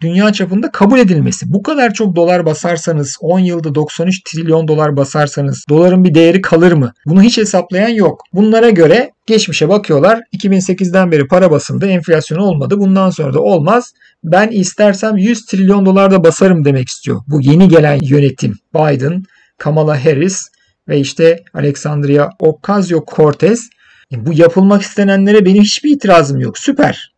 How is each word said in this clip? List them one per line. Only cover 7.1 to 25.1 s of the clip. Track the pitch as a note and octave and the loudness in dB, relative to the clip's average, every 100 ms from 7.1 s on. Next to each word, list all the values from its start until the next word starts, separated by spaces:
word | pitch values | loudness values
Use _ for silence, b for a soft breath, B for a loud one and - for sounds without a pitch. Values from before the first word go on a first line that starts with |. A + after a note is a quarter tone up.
| F#3 | 4
hiç | A#3 A#3 | 4 2
hesaplayan | G#3 F#3 F3 F#3 A3 | 0 -2 -2 -2 -2
yok. | A3 E3+ - _ | 0 -2 -2 _
Bunlara | F3 G#3+ A3+ A#3 | -2 2 2 2
göre | F3+ D#3 G#3+ - _ - | 4 4 2 0 _ -2
geçmişe | A3 F3+ C#3+ D#3 | -2 -2 -2 0
bakıyorlar. | G#3 G3+ D3 F3+ A3+ - | 0 0 0 2 0 -4
İki | F#3+ G3+ | -6 -2
bin | G3 | 0
sekizden | F#3+ F3+ F3+ F#3 F3+ | -2 -4 -2 0 0
beri | D#3 C3 | 0 0
para | F3+ F#3 | 2 2
basıldı, | D3 - B2+ G3 | 0 -2 -6 -2
enflasyon | F#3 D#3+ D#3 - D#3+ | -2 0 -2 -2 -4
olmadı. | G3+ D3 C3 G3+ | -2 -2 -2 -2
Bundan | G3 F#3+ F#3+ | 0 2 0
sonra | F3+ C#3+ | -2 -4
da | C#3+ | -2
olmaz. | G#3 F3 D#3 A#3+ - b b b | 0 0 0 -2 -2 b b b
Ben | D#3+ F3+ A3 | -2 0 2
istersem | A3 F#3 - G#3 G3 A3 G#3 | -2 -4 0 0 0 -2 -2
yüz | G3+ A3+ - | -2 -2 -4
trilyon | F#3+ F#3+ G3+ F#3+ | 0 2 2 2
dolar | F#3+ G3 | 2 4
da | F#3+ | 4
basarım | E3 - F#3+ E3+ | 2 2 2 2
demek | C#3+ C3+ B2+ | 0 -2 -4
istiyor. | - B2+ B2 - | -10 -8 -8 -4
Bu | D3 | -2
yeni | C3 D#3+ F#3+ | 2 4 6
gelen | D#3+ D3+ C#3+ | 4 4 0
yönetim. | C#3+ C#3+ C#3 C3 C3+ G2+ _ | 0 0 0 -2 -6 -8 _
Biden, | D#3 D#3 C3+ C#3 F3+ F#3+ b b - | -2 -2 -2 -4 -6 -10 b b -10
Kamala | - D#3 D#3 C#3+ | -4 -2 0 0
Harris | D3+ C#3 F#3 F#3+ - _ _ _ - | 0 0 -2 -4 -12 _ _ _ -4
ve | D3+ | -4
işte | C#3 - E3 E3+ - | -2 0 0 0 -6
Alexandria | D#3 C#3+ C#3 D3+ D3 C#3+ C#3+ C#3+ - | -6 -4 -4 -6 -4 0 0 0 -2
Ocasio-Cortez. | D#3 D3+ - G3+ F3 E3 - - D3+ - E3+ A#3 - b b b b | -2 -2 -4 -4 -2 -4 -4 0 0 2 0 -2 -6 b b b b
E, | B2 B2+ | -10 -4
bu | |
yapılmak | D#3 E3+ F#3+ G3 G3+ | 2 2 4 2 2
istenenlere | G3 - G3+ | -2 -2 0